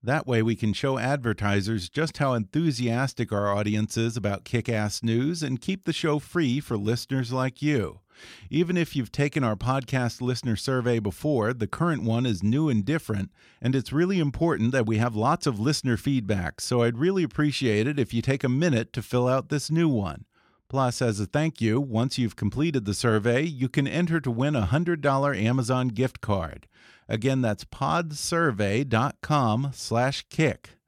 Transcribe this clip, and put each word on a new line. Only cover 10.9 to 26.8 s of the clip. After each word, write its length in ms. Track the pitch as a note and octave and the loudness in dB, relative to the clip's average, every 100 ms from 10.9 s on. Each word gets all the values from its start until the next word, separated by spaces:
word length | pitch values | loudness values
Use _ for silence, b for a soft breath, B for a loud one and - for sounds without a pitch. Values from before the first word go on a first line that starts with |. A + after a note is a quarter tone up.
| A#2 | 0
before, 540 | G#2 - D#3 C#3+ G#2+ | 0 -2 0 0 0
the 140 | B2 G#2 | -2 -6
current 360 | - E3+ E3 | -2 0 0
one 220 | A2+ A2+ B2+ | 0 0 0
is 180 | G2 | 0
new 240 | G2+ B2+ D#3 | 0 2 2
and 160 | A2+ | 2
different, 480 | F#2+ D#3 - G#2 G2 b b b | 0 -2 -2 -4 -6 b b b
and 160 | A#2+ C3+ | -2 0
it's 160 | - | 0
really 260 | C#3 F3+ G3 | 0 2 2
important 540 | D3 - E3 C3 A2+ | 0 2 0 2 2
that 120 | C3+ A2 | 2 2
we 120 | G#2+ | 2
have 180 | A#2+ G#2+ | 0 0
lots 320 | A2+ E3+ - | 0 2 0
of 100 | G#2+ | 0
listener 380 | A#2 D3 C3 A2+ | 0 0 0 0
feedback, 640 | - C3+ G2+ G#2 E2+ - | 2 0 0 -2 -2 -6
so 220 | - B2 | -2 2
I'd 160 | A#2 A#2 | 2 2
really 260 | E3+ G3 | 0 2
appreciate 640 | D#3 - D3 C3+ B2+ G#2 A#2 | -2 2 0 2 2 2 2
it 100 | D3 | 0
if 160 | A#2 | 0
you 80 | A#2 | 0
take 220 | A2+ C3+ | 0 0
a 60 | C3+ | 2
minute 420 | B2+ F3 A#2+ A#2 | 2 2 2 0
to 100 | - | -8
fill 280 | G#2 B2+ B2 | -2 0 2
out 180 | C3 - | 0 0
this 240 | D3+ - | -4 0
new 160 | D#3+ E3 | 2 2
one. 380 | B2 F#2+ C#2+ - b b b _ | 2 -2 -6 -16 b b b _
Plus, 340 | C3+ B2+ - | 0 0 2
as 200 | B2 G#2 | 0 0
a 40 | G2+ | -2
thank 360 | D3 D#3+ - | 0 0 0
you, 180 | A2+ A2+ | 0 2
once 380 | C#3 A2 C3 - | 0 0 0 0
you've 180 | A#2+ - | -2 0
completed 480 | G#2+ A2+ D#3+ C3+ | -2 0 0 0
the 100 | G#2 | -2
survey, 500 | G2 B2 A2 G#2+ B2 | 0 2 2 2 2
you 260 | D#3+ C#3 B2+ | 0 -2 -2
can 180 | - C#3 | 0 0
enter 320 | A#2 F3 E3 | 0 0 0
to 100 | C3+ | 0
win 240 | A#2 C#3 D3 | 0 2 2
a 80 | F#2+ | 2
hundred 340 | C#3+ E3+ E3+ | 2 0 0
dollar 340 | C#3+ C3+ C#3+ | 2 2 2
Amazon 540 | A#2+ A2 B2+ A2+ B2+ B2+ | 2 2 2 2 0 0
gift 320 | G#2+ B2+ - | 0 -2 -2
card. 480 | - G2+ D#2+ - - B | -2 -2 -2 -10 -18 B